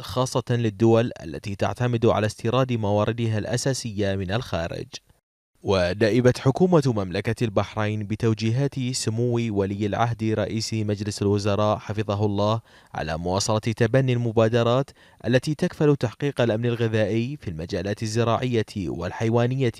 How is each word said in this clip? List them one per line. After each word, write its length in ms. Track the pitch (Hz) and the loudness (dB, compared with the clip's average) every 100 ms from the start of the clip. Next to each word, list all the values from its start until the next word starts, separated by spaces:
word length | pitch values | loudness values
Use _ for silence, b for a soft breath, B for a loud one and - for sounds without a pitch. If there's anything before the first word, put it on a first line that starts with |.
خاصة 440 | - - 127 131 - | -8 -4 -2 -2 0
للدول 600 | 120 117 98 113 113 120 - | 0 0 4 6 6 4 -2
التي 300 | 85 69 - | -10 -10 -8
تعتمد 520 | 98 101 101 123 117 117 | -4 -2 -2 -2 2 4
على 200 | 104 107 | 4 2
استيراد 460 | - 113 123 131 | -2 -2 0 0
مواردها 680 | 120 104 104 107 117 113 110 | 0 0 2 2 0 -2 -2
الأساسية 800 | 95 117 143 127 117 101 98 98 | -2 -2 -2 -4 -4 -2 -2 -2
من 140 | 92 | -2
الخارج. 560 | 104 123 90 85 85 82 - _ _ _ _ _ _ | -4 -4 -6 -6 -8 -10 -14 _ _ _ _ _ _
ودأبت 760 | 107 98 87 95 113 117 123 127 | 0 2 2 2 2 4 4 4
حكومة 440 | 135 - 185 175 135 | 2 4 4 4 4
مملكة 580 | 110 92 90 113 113 | 0 -2 -2 -2 -2
البحرين 640 | 117 101 101 - 107 107 101 | 0 0 -2 -2 -2 -2 -4
بتوجيهات 720 | 107 117 110 110 120 139 - 123 | 0 0 2 0 0 -2 -2 -4
سمو 420 | 127 - 110 120 | -4 -4 -2 0
ولي 520 | 120 117 101 95 101 104 | 0 0 0 0 0 -2
العهد 380 | 98 120 117 | -2 -2 -2
رئيس 500 | 110 107 101 110 110 | -2 0 -2 -2 -4
مجلس 480 | 110 107 101 104 - | -2 -2 -2 -4 -2
الوزراء 560 | 101 101 101 101 104 107 | 0 2 0 0 2 0
حفظه 480 | - 107 104 101 104 | -4 -6 -4 0 0
الله 340 | 101 104 113 - b b | 0 0 0 -4 b b
على 240 | - 78 80 | -8 -6 -4
مواصلة 400 | 87 95 - 110 | -2 -2 0 -2
تبني 540 | 120 110 113 131 135 | -2 0 2 2 2
المبادرات 800 | 120 120 110 110 117 117 123 139 - b b - | 0 0 2 4 4 2 0 -2 -8 b b 0
التي 280 | 123 151 | 0 2
تكفل 420 | 151 180 - 151 143 | -2 -2 2 2 4
تحقيق 440 | 123 - 143 - | 0 -4 -4 0
الأمن 260 | 120 107 120 | 0 2 0
الغذائي 680 | 117 113 110 104 110 120 147 | 0 0 0 0 0 -2 -6
في 140 | - | -10
المجالات 520 | 80 85 95 92 107 | -8 -6 -6 -4 -4
الزراعية 600 | 110 110 113 110 131 117 104 110 | -4 0 2 2 0 0 -2 -4
والحيوانية 960 | 82 64 85 - 113 117 123 131 127 - | -6 -4 -6 -4 0 2 2 2 0 -2